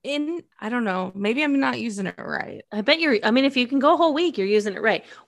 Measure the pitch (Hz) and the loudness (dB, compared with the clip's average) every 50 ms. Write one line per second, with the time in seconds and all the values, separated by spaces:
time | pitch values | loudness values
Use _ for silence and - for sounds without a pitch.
0 | - 269 285 294 294 311 349 339 - _ _ - 214 214 240 247 226 202 185 185 | -8 -4 -4 -2 -2 -4 -6 -8 -10 _ _ -12 -8 -6 -4 -2 -2 0 -2 -2
1 | 185 190 185 196 196 208 240 285 311 294 277 277 269 262 247 233 220 240 202 202 | -4 -6 -6 -4 -2 -2 0 0 0 0 2 2 0 0 -2 -4 -6 -6 -6 -6
2 | 190 180 - - - - - - - - - - - _ 208 208 202 262 302 330 | -6 -6 -8 -8 -8 -6 -6 -6 -6 -8 -12 -16 -14 _ -6 -2 0 2 2 2
3 | 330 302 240 208 - 214 233 262 269 277 262 254 247 233 277 277 247 294 339 302 | 2 2 2 2 2 2 2 4 4 2 2 0 0 0 2 2 4 4 4 6
4 | 339 330 277 311 349 339 - 208 190 196 208 214 202 214 185 - 190 220 190 - | 4 4 2 2 0 0 0 -2 0 2 2 2 2 0 -4 -2 0 0 0 0
5 | - - - - - | -2 -8 -20 -20 -14